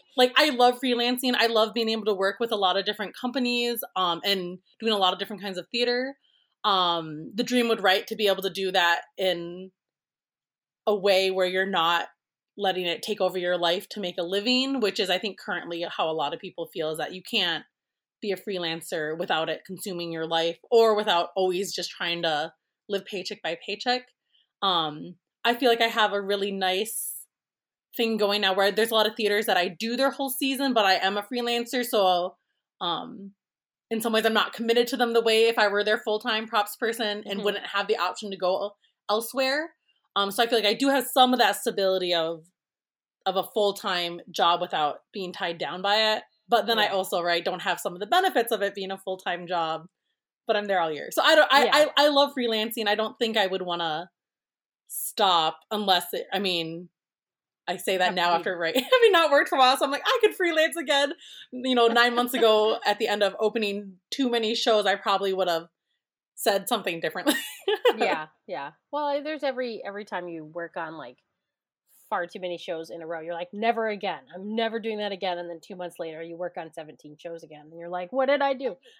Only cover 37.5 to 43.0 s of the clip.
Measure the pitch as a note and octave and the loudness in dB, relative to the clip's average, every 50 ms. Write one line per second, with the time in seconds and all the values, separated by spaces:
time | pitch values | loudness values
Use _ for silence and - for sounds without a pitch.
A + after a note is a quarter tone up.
37.5 | G3+ G3+ - - - G3+ G3+ F#3 A3 - E3+ F#3 - - G#3+ G3+ G3 F#3 F#3 F3+ | -2 -2 -4 -4 -4 -2 -2 0 0 0 -2 -2 -4 -6 -10 -10 -6 -2 0 0
38.5 | F#3+ D3+ G3 G#3 - _ _ _ _ _ _ - G#3 A3 A3+ A3+ - C4 C4 C4 | 0 0 -2 -4 -8 _ _ _ _ _ _ -2 -2 -2 -2 -4 -2 -2 0 0
39.5 | C4+ D4+ D#4+ E4+ _ _ _ _ _ _ _ _ - G3+ G3+ G3+ G3 - A#3 A3+ | 0 -2 -4 -6 _ _ _ _ _ _ _ _ -2 -2 -2 0 2 0 2 2
40.5 | B3+ A3+ G3+ G#3 A#3 A#3 C4+ C#4 C#4 C4+ B3+ - - C4+ B3+ B3+ B3+ B3 A3+ G3 | 2 2 4 2 2 2 2 2 2 2 0 2 4 6 6 6 6 4 4 4
41.5 | G#3 - - A#3+ F3+ G3 G3 F#3+ F#3+ F#3 F3+ F3+ F3 E3+ D#3+ D#3+ E3+ E3 D#3+ _ | 2 0 -2 -4 -2 0 2 2 2 0 0 0 0 0 0 -2 -4 -8 -12 _
42.5 | _ _ _ _ _ _ _ _ _ _ | _ _ _ _ _ _ _ _ _ _